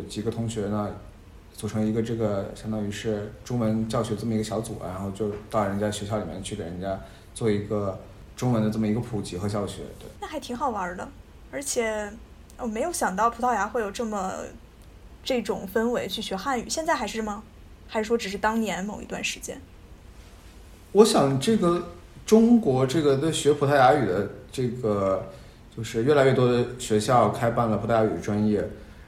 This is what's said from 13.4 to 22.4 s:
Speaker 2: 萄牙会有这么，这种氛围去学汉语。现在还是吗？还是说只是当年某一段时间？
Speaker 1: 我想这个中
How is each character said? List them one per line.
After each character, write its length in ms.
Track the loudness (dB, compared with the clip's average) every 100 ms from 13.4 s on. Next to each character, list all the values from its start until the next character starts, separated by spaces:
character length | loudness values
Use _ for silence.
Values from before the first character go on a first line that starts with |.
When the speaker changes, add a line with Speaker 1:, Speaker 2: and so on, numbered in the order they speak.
Speaker 2:
萄 100 | 0
牙 140 | 0 0
会 140 | -2
有 100 | -4
这 120 | -4
么， 300 | -6 -4 -6 -6 -12 -16 -20 -20 -20 -20 -20 -16
这 160 | -4 -4
种 280 | -2 -6 -2
氛 180 | -2 0
围 180 | -2 -4
去 120 | -8
学 160 | -6 -6
汉 240 | -4 -4
语。 60 | -4
现 160 | -4
在 120 | 0 -2
还 100 | -2
是 160 | -4
吗？ 220 | -6 -6 -12 -20 -20 -20 -6
还 140 | -4
是 60 | 0
说 100 | 0
只 100 | -2
是 120 | -2
当 200 | 0 0
年 240 | -2 -2
某 180 | -6 -8
一 40 | -10
段 180 | -6
时 160 | -6 -6
间？ 220 | -10 -12 -16 -20 -20 -20 -20 -20 -20 -20 -20 -20 -20 -20 2
Speaker 1:
我 120 | 8 8
想 340 | 8 4 2
这 160 | 2 4
个 340 | 4 2 -2 -14 -20 -16 6
中 340 | 8